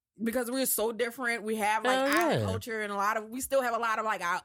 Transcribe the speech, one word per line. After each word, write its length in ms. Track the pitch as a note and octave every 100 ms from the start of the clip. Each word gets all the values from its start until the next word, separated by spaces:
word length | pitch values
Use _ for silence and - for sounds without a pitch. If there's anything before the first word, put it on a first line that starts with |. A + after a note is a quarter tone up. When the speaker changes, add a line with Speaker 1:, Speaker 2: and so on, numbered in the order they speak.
| _ -
Speaker 1:
Because 280 | A3+ A#3 A#3
we're 160 | C4 C4
so 240 | - A3
different. 500 | G#3+ A#3+ A#3+ A#3+ A#3
We 140 | G#3+ A3
have, 280 | G#3 G#3+
like, 120 | A#3 C4
Speaker 2:
Hell 300 | C4+ D4+ E4+
Speaker 1:
our 60 |
Speaker 2:
yeah. 120 | F3 G2+
Speaker 1:
culture 360 | F#2+ A#3 A3
and 100 | G#3
a 40 | G3+
lot 220 | G3 A3+
of, 120 | G#3+
we 120 | B3
still 220 | C4 C4+
have 100 | B3
a 60 | A3+
lot 180 | A#3 A3
of, 80 | A3
like, 160 | G3+
our 160 | F3 F3+